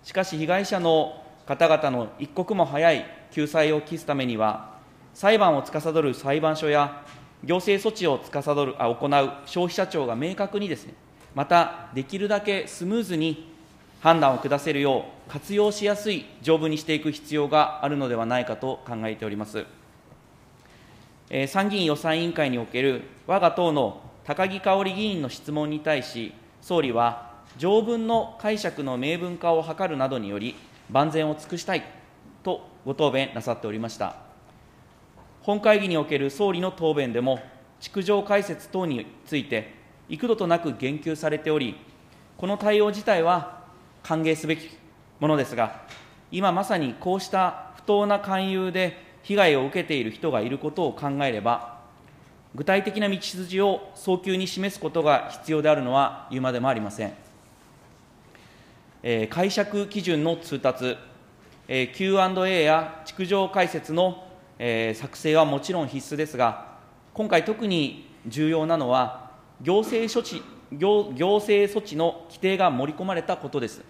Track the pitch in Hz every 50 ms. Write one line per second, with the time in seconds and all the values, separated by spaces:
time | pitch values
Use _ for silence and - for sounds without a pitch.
0 | _ - - 190 185 185 165 151 156 156 180 196 202 196 208 185 170 165 160 160
1 | 151 151 - - - - - - - - - - 165 160 156 151 - 143 127 123
2 | 113 107 - - 151 - - 185 180 - 220 190 165 135 143 143 165 170 156 117
3 | - - - - - - - 156 151 147 156 160 151 156 156 151 151 - 170 156
4 | - - 143 139 131 123 117 107 110 107 107 - - - - - - - - -
5 | - - - - - 202 226 214 202 175 151 139 131 - - 156 147 165 156 165
6 | 151 139 120 - - 139 143 156 151 156 156 156 160 151 147 147 143 143 - -
7 | - - - - - - - _ - 135 170 185 185 208 202 196 202 220 220 -
8 | 180 160 135 123 - - - 143 139 147 147 143 143 131 - - 131 117 120 120
9 | 135 143 143 143 135 131 - - - - - 175 180 175 175 - 190 185 - 160
10 | 135 120 113 117 143 175 190 - 202 196 - 202 208 190 147 - - - - -
11 | - - - - - - - 139 - - 175 170 165 - - - - - - 131
12 | 135 - 202 190 202 202 208 202 202 208 196 190 - - - - 175 185 208 240
13 | 220 180 180 156 156 165 156 - - - - - - - - - - - - -
14 | - 160 165 160 151 135 131 117 - 135 143 139 - 160 147 143 143 139 131 110
15 | - - - - - - - 147 - - 202 208 208 208 208 208 202 202 208 202
16 | - 220 202 151 - - - - 117 156 160 160 156 160 151 151 - - 156 151
17 | 151 156 147 - - - 147 151 147 139 151 151 147 - - - - 143 147 143
18 | 139 123 120 113 113 113 123 123 120 120 113 - - 131 127 - - 117 117 110
19 | 110 110 110 107 113 107 101 104 107 104 107 110 - - - - - - _ -
20 | _ - - - _ _ _ - - - - - _ - - - - - - -
21 | - - - - _ _ - 135 135 135 - 190 196 208 202 202 175 156 147 147
22 | - 165 156 165 170 170 170 - 151 135 123 120 113 - - 123 131 139 127 117
23 | - - - - - - 180 196 180 165 - - 175 165 151 147 123 101 98 -
24 | - - - - - - 147 - 190 196 190 196 - 202 190 196 196 196 185 196
25 | 214 214 196 170 139 123 - - - - 151 151 151 151 151 151 151 156 151 135
26 | 120 - - 117 113 - - - - - _ - - - 180 165 143 131 113 117
27 | 117 120 117 - - - - - - - - 120 143 185 208 220 214 226 240 226
28 | 226 220 233 226 - - - - - 214 214 208 - 170 156 - 143 135 127 123
29 | 131 151 170 175 175 180 175 165 - 170 165 160 151 156 156 - - 135 143 135
30 | 131 131 135 123 104 98 104 101 107 - - - - - - - - - 110 131
31 | 151 160 156 160 156 151 151 151 - - 185 165 - - 190 151 - - - -
32 | - - - - - - - - - 185 175 - - - - - - 131 135 -
33 | 156 143 123 131 135 131 - 117 113 127 117 - - 107 104 110 113 113 - -
34 | 104 87 - - - - - - - - - - - - _ - - - _ _
35 | - _ _ - - - - - - 202 208 214 214 214 214 208 202 185 170 156
36 | 147 - 151 139 139 139 139 - 208 196 180 170 180 185 185 - 165 160 151 147
37 | 135 123 110 123 123 131 131 - - - - - - - - _ - - - 202
38 | 180 190 208 202 202 202 202 202 202 202 165 - - - - 185 185 165 135 117
39 | - - - - - - 156 143 113 - 120 110 107 - - - - - - -
40 | - - 156 151 - 233 220 220 196 170 170 170 170 156 123 101 131 131 147 147
41 | - 165 156 151 165 156 147 151 - 160 151 151 135 110 87 - - - - -
42 | - - - - - - - - 180 185 202 202 202 214 208 208 208 208 202 208
43 | - - 202 170 165 165 180 170 147 - - - - - - - - - - -
44 | - - 165 160 160 160 160 156 - 151 160 156 - - - - - - - -
45 | - - _ - 147 151 156 143 131 - 123 117 113 107 - - - - - -
46 | - - - - - - - 180 196 190 170 185 202 - 214 175 147 127 113 -
47 | - - 185 190 190 - - 190 185 180 - - - - - - - - 208 202
48 | 208 208 208 202 202 196 190 190 190 190 190 190 185 185 175 185 185 170 170 -
49 | - - - - - - 202 202 190 165 147 135 131 139 - 185 170 - 156 135
50 | 113 110 107 - - 160 131 110 104 117 135 135 - 151 151 190 170 135 110 -
51 | 151 143 139 139 143 135 117 107 98 117 120 - - - - - - - - -
52 | - - - - - - - - - _ - 123 143 - 190 202 196 214 202 214
53 | 208 202 196 180 - - - 180 185 175 180 190 196 202 185 - - - - -
54 | - 196 180 180 185 190 185 185 190 180 - 190 190 202 196 - - 156 165 165
55 | 151 151 143 123 - - - - - - 156 151 147 151 151 143 131 123 127 139
56 | 139 - - - - - 127 131 131 131 123 120 120 135 127 110 107 101 101 -
57 | 110 98 - - - - - - - - - - - - - - - - - -
58 | - _ - - - - - - - - - - - - - - _ - - -
59 | - 123 117 113 110 110 - 170 180 202 196 208 202 202 208 202 202 202 - 208
60 | 170 180 170 147 151 165 170 165 165 - 147 131 117 131 127 - 127 127 120 -
61 | - - - - - - - - - - - - - - 127 131 127 123 - -
62 | 190 190 190 196 185 185 190 185 185 185 190 175 156 151 156 160 160 - - -
63 | - - - - 190 175 202 196 190 180 - 196 180 175 - - - - 156 170
64 | 180 185 180 - - - - - - - - - 120 120 113 113 113 113 110 113
65 | 135 131 - - - 156 151 160 156 147 139 139 - - 180 175 151 123 139 135
66 | - - 151 147 156 151 151 123 123 117 104 - - - - - - - - -
67 | _ - _ - 214 214 190 160 160 214 214 220 240 208 185 165 143 131 - -
68 | - - - - - 120 113 143 156 156 165 160 156 160 170 160 135 123 127 131
69 | 123 110 - - - - - - - - - - 131 156 185 208 220 214 240 226
70 | 226 220 - 240 - - 190 151 - - - - - - 143 143 175 202 208 208
71 | 202 208 131 123 165 185 208 208 208 220 208 202 202 202 202 220 208 - 151 151
72 | 165 170 - - - - - - - 190 190 180 185 175 135 123 135 147 151 -
73 | 185 190 185 165 165 - 185 - - 135 - 143 117 110 - - -